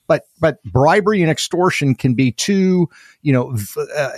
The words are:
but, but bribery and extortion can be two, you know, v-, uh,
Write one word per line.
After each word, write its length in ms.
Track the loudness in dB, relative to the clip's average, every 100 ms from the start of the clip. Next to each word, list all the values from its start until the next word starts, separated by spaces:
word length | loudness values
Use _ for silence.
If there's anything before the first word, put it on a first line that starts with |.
| -2
but, 160 | -2 -2 -2
but 240 | -2 -2
bribery 580 | -4 2 4 4 2 2
and 80 | 0
extortion 640 | 0 -4 0 0 0 -2
can 220 | 0 0 2
be 160 | 0
two, 580 | -2 -2 0 2 2 0 -4 -20 _
you 100 | -2
know, 200 | 0 0
v-, 340 | -6 -8 -8 -8 -4
uh, 180 | -6